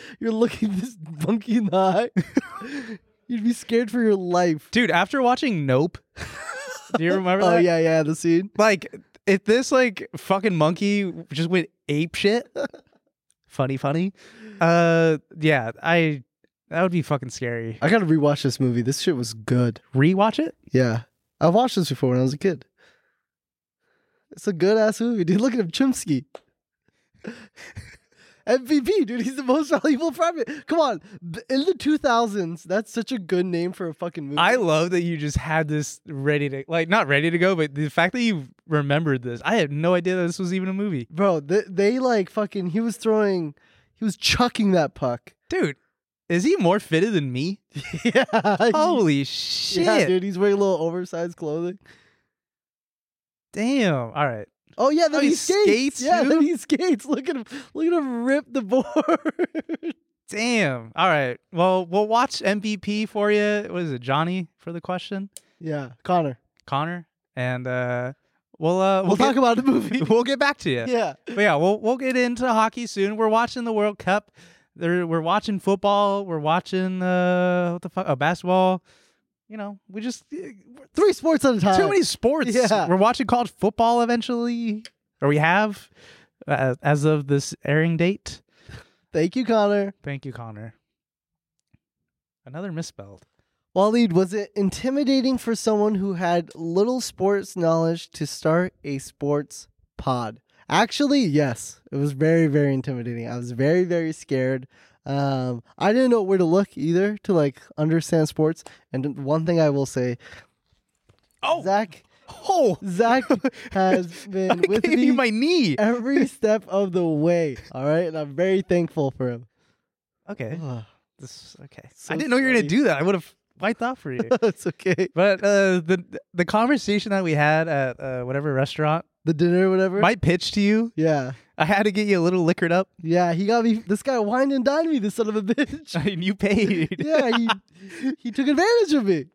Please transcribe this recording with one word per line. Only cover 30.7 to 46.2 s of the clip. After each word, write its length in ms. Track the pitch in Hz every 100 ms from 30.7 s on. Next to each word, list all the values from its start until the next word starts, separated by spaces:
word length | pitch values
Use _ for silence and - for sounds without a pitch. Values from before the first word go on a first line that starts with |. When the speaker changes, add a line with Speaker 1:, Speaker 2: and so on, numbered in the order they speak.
| 330
Speaker 1:
on. 220 | 285 190 - 190 175
Th-, 100 | 165 -
in 160 | 262 330
the 80 |
two 240 | 294 285 302
thousands, 680 | 285 233 233 202 170 170
that's 300 | 165 196 220
such 180 | 233 214
a 80 | 247
good 260 | 165 180 185
name 280 | 170 175
for 160 | 185 175
a 40 |
fucking 300 | 151 175 170 139
movie. 120 | 147
Speaker 2:
I 180 | 175 247
love 360 | 180 156 175
that 100 | 180
you 160 | 170 165
just 180 | 147 -
had 320 | 160 160 151
this 320 | 151 143 - -
ready 400 | 143 139 147 143
to, 140 | 139 139
like, 180 | 165 165
not 200 | 214 147
ready 220 | 143 160
to 80 | 170
go, 200 | 180 180
but 180 | 151 139
the 140 | 151
fact 240 | - 175
that 80 | 254
you 240 | 233 180 135 _ -
remembered 560 | 151 139 143 160 131
this, 180 | 123 120
I 140 | 147 220
had 120 | 147
no 220 | 143 170 180
idea 200 | 175 185
that 120 | 175
this 120 | 175
was 140 | 180
even 160 | 185 190
a 40 |
movie. 340 | 190 202 147 113
Speaker 1:
Bro, 300 | 160 202 160
th-, 240 | 143 196 202
they, 320 | 180 202 254
like, 300 | 254 226 185
fucking, 380 | - 208 202 180
he 120 | 185
was 160 | 233 -
throwing, 580 | 220 214 208 185 156 - _ _ _ _
he 100 | 214
was 100 | -
chucking 560 | - - 247 - 202
that 220 | 180 143
puck. 400 | - 131 120 - _ -
Speaker 2:
Dude, 260 | 370 175 139 _ _ _ _